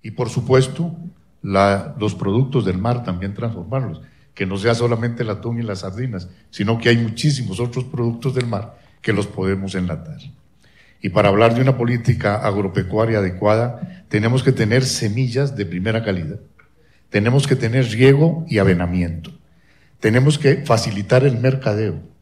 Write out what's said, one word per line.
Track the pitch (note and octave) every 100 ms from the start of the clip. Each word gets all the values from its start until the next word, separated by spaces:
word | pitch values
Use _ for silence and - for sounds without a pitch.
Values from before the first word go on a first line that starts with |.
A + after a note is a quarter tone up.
Y | A2+
por | G#2+ A2+
supuesto, | - - C3 C#3 - E3+ - - - _ _
la, | G2 F#2+ G2+ G2 - -
los | G#2
productos | F#2 G2 A2 C3+ B2+ F#2+
del | F2+
mar | A2+ B2 -
también | F2 G2
transformarlos, | G2+ A#2 G#2 F2 C3+ A#2 D#2+ - _ _
que | - F#2
no | G2
sea | A2+ A#2
solamente | A#2+ A2+ A#2 A#2
el | A2+
atún | F#2+ A2+ A#2
y |
las | A2+ F#2+
sardinas, | F#2+ F#2+ B2+ F#2+ F2 - _
sino | - G2+ A2+
que | A#2+
hay | A#2
muchísimos | A2+ - D3+ B2+ G#2+ F#2+
otros | A#2+ B2+ B2
productos | B2 A#2 A#2 C3+ B2
del | A#2+
mar | G2+ - - _ _
que | -
los | G#2 F#2+
podemos | - F#2+ G2 G2 F#2+
enlatar. | F2+ D#2 - - - - _ _ _ _ _ _
Y | F#2+
para | F2 G2+
hablar | G2+ A#2
de | A#2+
una | C3 B2
política | A#2+ A#2+ - - G#2+ G#2
agropecuaria | G#2+ G2+ G2 F#2+ F2+ G#2+ A2+ A2
adecuada, | F#2 F#2 G2+ A2 A#2+ A#2+ - - -
tenemos | G#2+ A2+ C3
que | -
tener | A#2+ A2 B2 C3
semillas | - G#2+ A2 B2+ B2 C#3 A2
de | F#2
primera | F2+ G#2 A2
calidad, | G#2+ F2+ D2+ - - _ _ _ _ _ _
tenemos | - A2 C3+ C#3+
que | A#2+
tener | A2+ B2+ A#2+
riego | G#2+ C3 C#3 E3 D#3+ -
y | G#2+
avenamiento, | F#2+ F2 F2 F2+ E2+ E2+ - - _ _ _ _ _ _
tenemos | A2 A#2+ C#3+ D3+
que | - - -
facilitar | A2+ A2+ G2+ F#2+ B2+ C#3
el | A2+
mercadeo. | C3 C3+ A2 G#2 G#2+ F2+ - _